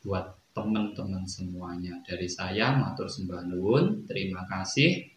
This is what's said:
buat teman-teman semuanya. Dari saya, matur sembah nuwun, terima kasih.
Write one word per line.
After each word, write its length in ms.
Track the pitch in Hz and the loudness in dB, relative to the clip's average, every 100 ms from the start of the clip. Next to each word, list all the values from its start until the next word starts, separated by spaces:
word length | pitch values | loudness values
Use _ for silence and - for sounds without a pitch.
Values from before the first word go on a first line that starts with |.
buat 500 | 101 95 90 - _ | -2 -2 -4 -14 _
teman-teman 720 | - 107 107 104 - 95 95 92 | -6 0 0 0 -4 -4 -4 -6
semuanya. 720 | - 92 90 90 87 90 87 | -6 -8 -8 -8 -6 -6 -8
Dari 240 | - 90 90 | -8 -6 -4
saya, 480 | - 92 98 123 139 | -4 -2 2 4 4
matur 320 | 98 - 95 | 2 -2 -6
sembah 400 | - 92 87 87 | -6 -6 -6 -4
nuwun, 560 | 90 98 131 185 214 | 0 4 6 6 2
terima 400 | - 95 95 92 95 | -4 -4 -4 -6 -6
kasih. 580 | 95 95 - 160 185 - | -4 0 4 6 4 -4